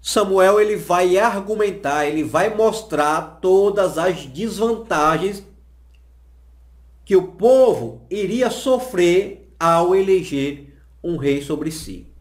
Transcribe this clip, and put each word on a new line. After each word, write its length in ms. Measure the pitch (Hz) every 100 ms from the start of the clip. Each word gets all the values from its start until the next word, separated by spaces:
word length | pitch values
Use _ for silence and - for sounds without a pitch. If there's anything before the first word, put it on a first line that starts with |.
Samuel, 580 | - 226 202 190 185 208
ele 160 | 214 202
vai 420 | - 175 180 185
argumentar, 880 | 226 202 196 214 208 175 139 147 147
ele 200 | 151 131
vai 280 | 151 170
mostrar 840 | 208 220 220 - 147 147 160 - -
todas 580 | 185 190 202 202 180 160
as 280 | 180 165 139
desvantagens 1160 | 131 226 185 226 220 - 160 151 160 190 202 - - - - - - _ - - - - - - - - - -
que 100 | 190
o 140 | 180
povo 760 | - 220 262 254 131 117 - -
iria 420 | 202 196 233 247
sofrer 1040 | - 269 254 - 185 175 180 202 - - -
ao 380 | 165 165 175 190
eleger 840 | 196 190 - 143 139 143 - - - -
um 140 | 170 160
rei 260 | 139 143
sobre 300 | 139 151 156
si. 340 | - - 92 - -